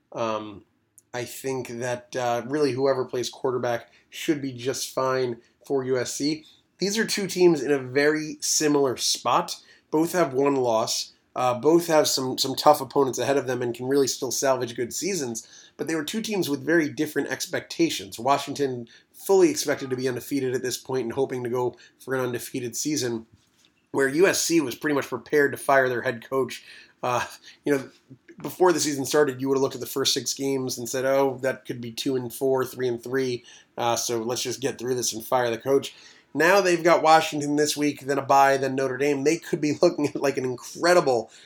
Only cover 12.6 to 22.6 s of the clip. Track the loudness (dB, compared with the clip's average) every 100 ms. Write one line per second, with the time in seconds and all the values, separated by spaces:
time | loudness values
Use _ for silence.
12.6 | 6 6 4 2 2 2 0 0 0 -2
13.6 | -4 -4 0 2 2 0 -4 -2 0 0
14.6 | -2 -6 -6 -4 -4 -4 -4 -8 -12 -20
15.6 | -20 -10 -4 -4 -4 -6 -4 -4 -2 -2
16.6 | 2 2 2 -2 -2 -2 -4 -6 -6 -6
17.6 | -8 -2 -2 -2 -10 -6 0 0 -2 -4
18.6 | -4 -4 -10 -20 _ -12 2 4 4 2
19.6 | -2 -4 -4 -4 -2 -4 -6 -4 -2 -2
20.6 | -4 -6 -6 -4 -4 -2 -4 -4 -4 -2
21.6 | -2 -4 -16 _ -6 -4 -2 -4 -8 -8